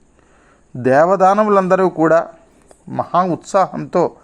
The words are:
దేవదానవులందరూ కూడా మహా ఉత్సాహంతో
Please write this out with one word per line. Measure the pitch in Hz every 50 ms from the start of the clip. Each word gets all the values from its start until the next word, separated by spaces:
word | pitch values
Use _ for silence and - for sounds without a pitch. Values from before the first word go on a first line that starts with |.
| _ _ _ _ _ _ _ _ _ _ _ _ _ _ -
దేవదానవులందరూ | 131 120 123 131 139 160 175 196 185 190 185 202 208 220 214 202 196 190 180 185 185 190 180
కూడా | 175 - 156 160 160 165 - - - - _ _ _ _ _ _ _ _ _ -
మహా | 131 127 120 - - 170 185
ఉత్సాహంతో | 185 165 - - - - 202 185 151 - - 156 139 - 180 165 123 - -